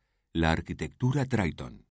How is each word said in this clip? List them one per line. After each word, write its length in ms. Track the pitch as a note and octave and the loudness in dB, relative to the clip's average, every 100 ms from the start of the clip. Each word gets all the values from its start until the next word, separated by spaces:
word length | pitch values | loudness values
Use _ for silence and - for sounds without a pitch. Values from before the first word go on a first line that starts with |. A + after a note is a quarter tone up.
| _ _ _ | _ _ _
la 200 | E2 E2 | 2 4
arquitectura 720 | D#2+ - - F2+ - B2+ C#3 | 2 -2 -8 -8 -2 0 0
Triton. 600 | B2+ A2+ E2+ C#2 C2 A1 _ | 0 0 0 -2 -12 -16 _